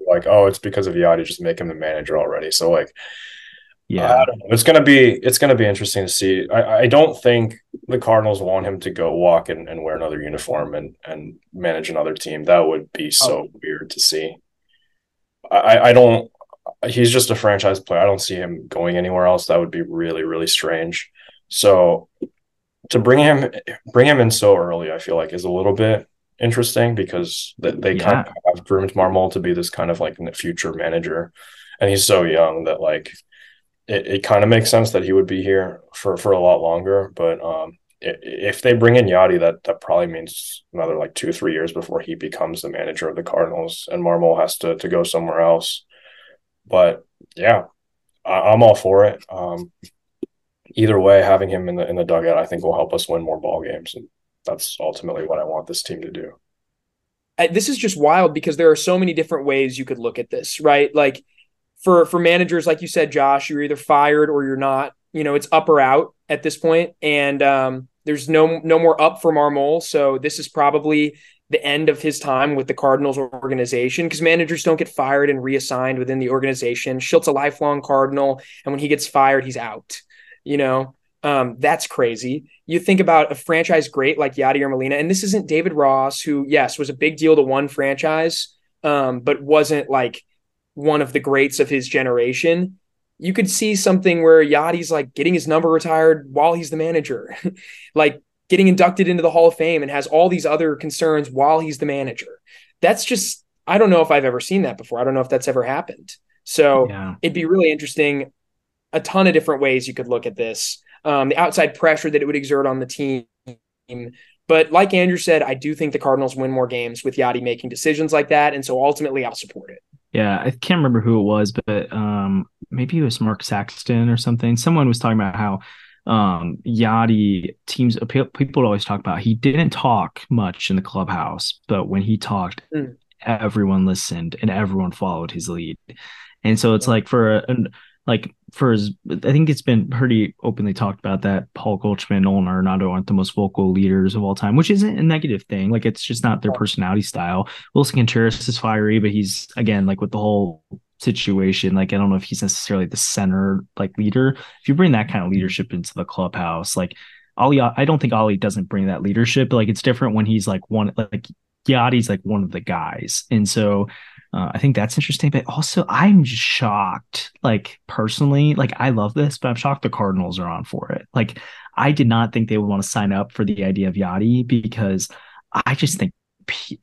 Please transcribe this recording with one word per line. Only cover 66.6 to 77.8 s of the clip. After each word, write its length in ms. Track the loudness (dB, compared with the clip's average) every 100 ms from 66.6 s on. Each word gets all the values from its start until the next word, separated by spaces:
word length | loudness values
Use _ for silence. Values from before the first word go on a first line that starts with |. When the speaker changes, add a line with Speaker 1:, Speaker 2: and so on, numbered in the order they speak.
| 0 0 0 -4
Speaker 3:
And, 400 | -2 0 0 2
um, 460 | 2 2 0 -4 -12 _
there's 240 | -6 -6 0
no, 320 | 4 4 2
no 160 | 2 4
more 220 | 4 4
up 200 | 2 2
for 120 | 0
Marmol. 500 | 2 2 2 0 -2
So 360 | -2 0 0 0
this 200 | -4 -8
is 100 | -8
probably 680 | 0 2 2 0 0 0 -4 _ _ -4
the 140 | -2
end 240 | 0 0 0
of 120 | 0
his 200 | -2 -4
time 340 | -2 0 0
with 140 | -2 -4
the 60 |
Cardinals 440 | 0 2 2 0 -4
organization, 920 | -6 -8 -4 -4 -2 -2 -2 -2 -4
'cause 140 | 0
managers 400 | 2 2 0 -2
don't 140 | 0 0
get 120 | -2
fired 420 | -4 0 2 2
and 120 | 0
reassigned 560 | -2 -4 -4 -4 -2 -4
within 220 | -4 -4
the 100 | -2
organization. 720 | -2 -2 -2 -4 -4 -6 -6
Shilt's 260 | 2 2 2
a 60 |
lifelong 500 | 0 -2 -2 -2 -2